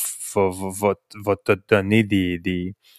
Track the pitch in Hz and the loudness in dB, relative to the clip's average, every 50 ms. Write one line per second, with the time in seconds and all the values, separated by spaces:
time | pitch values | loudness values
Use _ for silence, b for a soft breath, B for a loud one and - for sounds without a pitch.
0 | - - - - - - - 104 98 95 90 92 98 95 98 101 104 101 95 - | 0 -4 -8 -10 -14 -4 0 0 0 0 0 -4 -8 -8 -4 0 0 0 0 0
1 | _ _ - 104 104 104 98 - _ - 104 90 - _ 110 101 95 98 107 113 | _ _ -20 -6 -2 -2 -2 -2 _ 0 -2 -2 2 _ 2 2 4 4 4 2
2 | 110 98 101 98 92 90 90 85 92 98 90 90 90 95 101 - b b b | 4 4 2 0 0 0 -2 -4 -4 -4 -4 -4 -4 -6 -10 -12 b b b